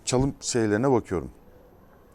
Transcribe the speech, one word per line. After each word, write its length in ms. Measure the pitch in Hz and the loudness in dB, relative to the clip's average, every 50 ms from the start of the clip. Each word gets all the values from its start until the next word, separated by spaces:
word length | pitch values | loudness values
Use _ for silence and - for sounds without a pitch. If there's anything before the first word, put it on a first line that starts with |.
| - | -6
çalım 300 | - 127 123 135 139 139 - | -2 0 0 0 0 -2 -6
şeylerine 500 | - - - 120 113 107 101 107 127 143 | -6 -4 -2 0 0 2 2 2 2 2
bakıyorum. 380 | 127 110 - - 95 82 65 67 - - - - - - - - - - - - - - - - - | 2 2 0 -2 -4 -6 -6 -6 -12 -18 -20 -20 -20 -20 -20 -20 -20 -20 -20 -20 -20 -20 -20 -20 -20